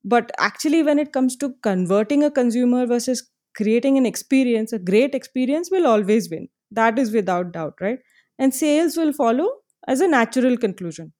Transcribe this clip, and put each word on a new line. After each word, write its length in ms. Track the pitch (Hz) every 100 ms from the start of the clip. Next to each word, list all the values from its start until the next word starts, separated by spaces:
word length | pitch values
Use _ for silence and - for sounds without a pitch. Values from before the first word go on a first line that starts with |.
But 280 | 196 233 233 -
actually, 440 | 202 - 302 330
when 160 | 302 294
it 140 | 294
comes 240 | 262 254 254
to 180 | 277 269
converting 640 | 220 185 180 202 214 285
a 60 | 294
consumer 560 | 294 247 226 247 247 247
versus 360 | 240 240 240 - _ _ -
creating 420 | 214 233 269 269
an 80 | 240
experience, 680 | - - 269 254 226 220
a 60 | 220
great 360 | 180 208 269
experience 560 | 269 - 254 254 302 349
will 160 | 381 311
always 420 | 214 196 220 170
win. 180 | 165 - _ _
That 280 | 214 226 226
is 140 | 240
without 400 | 220 190 180 180
doubt, 220 | 165 156 -
right? 180 | 190 254 _ _ _ -
And 160 | 269
sales 420 | - 311 302 339 330
will 160 | 311
follow 360 | - 233 247 392 554 _ _ -
as 140 | 262
a 80 | 370
natural 480 | 269 226 254 254 240
conclusion. 560 | 208 180 175 160 160